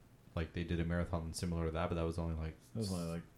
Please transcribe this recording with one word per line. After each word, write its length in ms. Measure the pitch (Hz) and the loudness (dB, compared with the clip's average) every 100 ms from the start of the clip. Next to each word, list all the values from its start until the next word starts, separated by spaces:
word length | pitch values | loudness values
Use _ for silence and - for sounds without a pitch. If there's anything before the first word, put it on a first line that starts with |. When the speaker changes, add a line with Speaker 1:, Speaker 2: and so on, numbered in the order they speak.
| - - - 87 | -20 -20 -8 -4
Speaker 1:
like, 180 | 80 | -2
they 100 | 90 | -2
did 160 | 85 85 | 0 2
a 60 | 82 | 2
marathon 480 | 87 82 85 80 | 2 2 0 -2
similar 320 | 78 90 85 80 | -2 0 2 2
to 60 | |
that, 180 | 80 90 | 2 2
but 60 | 85 | 2
that 100 | 82 | 2
was 120 | 80 | 2
only, 160 | 82 80 | 0 0
like, 200 | 80 - - 113 | -4 -6 -8 -4
Speaker 2:
That 40 | |
was 120 | 104 | -2
only, 140 | 90 85 | 0 0
like, 160 | 85 82 | -4 -6